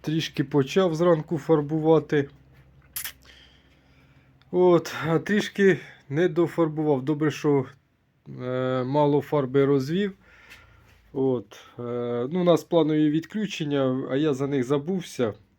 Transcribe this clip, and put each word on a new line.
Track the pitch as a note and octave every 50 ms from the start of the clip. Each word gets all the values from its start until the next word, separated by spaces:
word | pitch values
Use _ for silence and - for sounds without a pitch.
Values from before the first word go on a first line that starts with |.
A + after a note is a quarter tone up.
Трішки | - - D3+ D#3+ D3 - - - D3
почав | C3+ - D3 C3+ C3+ - G3 F#3+ F3+ D#3+
зранку | D#3 F3 F3+ E3+ D#3 D#3 - F3 D3
фарбувати. | - - D#3+ D#3 D3 C#3+ D#3 D#3+ D3+ D#3+ D#3+ D#3 D3+ - - D3 C#3+ C#3+ - - _ _ - - _ _ _ - _ _ _ - - - - _ _ - - - - - _ _ _ _ _ _ _ _ _ _ _ _ _ _ _ _ _ _ _ _
От, | - F3+ F3+ F3+ F3 E3 D#3+ - - - C3+
а | D#3 E3 D#3
трішки | D#3 - G3+ G#3+ - - - - G3 F#3+ F3 C#3 - - - - _ _
не | C3+ D3+ F3+ F3+
дофарбував. | D#3 E3+ E3+ D3 - - E3+ D#3 D3+ D3+ D#3 D3+ D3 C3
Добре, | B2 C#3+ D#3 D3 D#3 D3+
що, | C#3 - - D3+ C#3+ C#3 C3 - - _ _ _ _ _ _ _ _ _ _ C#3+ C#3 C3
е, | B2+ B2+ B2+ B2+ B2+ B2+ C3 B2+ B2+
мало | B2+ C3+ D3 D3 C#3+ C#3+ C#3+
фарби | C3 - - D3 C#3 B2 B2+ C#3 C#3
розвів. | C3+ C#3+ C#3 C3 C#3 D#3+ F#3+ G#3 G3 F#3+ _ _ _ - - - - - - - _ _ _ _ _ _ _ _ _
От, | - C#3+ C3+ C3+ B2+ A#2+ G#2+ _ - - - - - -
е, | A#2+ A#2+ A#2+ A#2+ A#2+ A#2+ A#2+ A#2+ B2 C3
ну, | D#3+ F3+
у | F3+
нас | F3 E3+ D#3 D#3+
планові | _ - E3+ D#3+ D3+ D#3 D3+ D#3 D3+
відключення, | D3 D#3+ D#3+ - - G#3+ G#3+ G3+ - - D#3+ D3 C#3+ C#3 C3+ C3 B2+ C3 C#3 -
а | C3
я | C3+ D3+ D#3 C#3
за | B2+ C#3
них | C3+ C#3+ C#3 A#2+
забувся. | A#2+ D3 D3 C#3+ D#3+ G3 F#3 - - - - B2+ A2 G2 - _ _ _